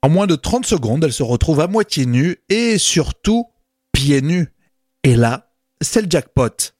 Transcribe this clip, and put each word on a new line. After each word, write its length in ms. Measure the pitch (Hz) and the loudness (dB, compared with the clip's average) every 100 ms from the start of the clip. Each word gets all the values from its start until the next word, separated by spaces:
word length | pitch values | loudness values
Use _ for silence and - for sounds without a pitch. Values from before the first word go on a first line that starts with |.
En 80 | 135 | 2
moins 160 | 170 202 | 2 2
de 100 | 156 | -2
trente 300 | - 226 247 | -2 -4 -2
secondes, 380 | 180 120 127 | -2 0 0
elle 100 | 160 | -2
se 80 | 120 | -2
retrouve 380 | 120 120 - 147 | -2 0 2 0
à 80 | 170 | 0
moitié 400 | 214 208 - 127 | 0 -2 -2 0
nue 300 | 123 160 175 _ | 0 0 -4 _
et 300 | 208 233 214 | 0 2 0
surtout 640 | - 175 151 - - 226 233 _ _ _ _ | 0 0 -2 -4 -2 -2 -4 _ _ _ _
pieds 320 | - 139 139 | -4 0 0
nus. 280 | 139 180 165 _ _ _ _ _ | 0 -2 -2 _ _ _ _ _
Et 120 | 139 120 | 2 4
là, 360 | 117 123 _ _ _ _ | 2 -2 _ _ _ _
c'est 200 | - 233 | -2 -2
le 80 | 202 | 0
jackpot. 640 | 160 - - 120 - - | -2 -2 -2 -2 -2 -10